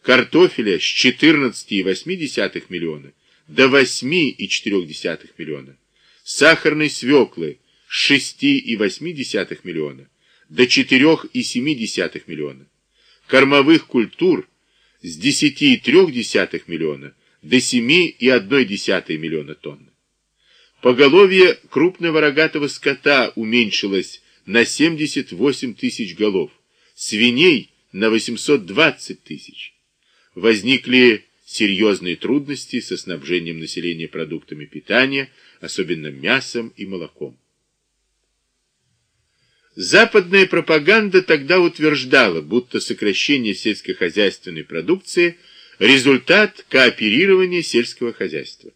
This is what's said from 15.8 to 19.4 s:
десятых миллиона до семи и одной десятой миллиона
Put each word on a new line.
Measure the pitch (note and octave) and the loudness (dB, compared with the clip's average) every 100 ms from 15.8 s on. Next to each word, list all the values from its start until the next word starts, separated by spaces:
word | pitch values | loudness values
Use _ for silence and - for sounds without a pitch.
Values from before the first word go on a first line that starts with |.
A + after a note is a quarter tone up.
| - D#3+ F#3 | 4 4 4
десятых | B2 G#2 G#2 F2+ D#2+ - | 0 -2 -2 -2 -6 -10
миллиона | E2 D#2+ C#2+ C#2+ _ _ _ | -6 -6 -6 -14 _ _ _
до | D2+ B2+ | -2 0
семи | - B2 A#2 E3+ E3+ | 0 -2 0 0 0
и | - B2 | -2 2
одной | B2 G2 C3+ G#2+ | 2 2 0 0
десятой | G2 - F#2 - D#2 | -4 -4 -4 -4 -8
миллиона | D#2+ D#2 | -6 -8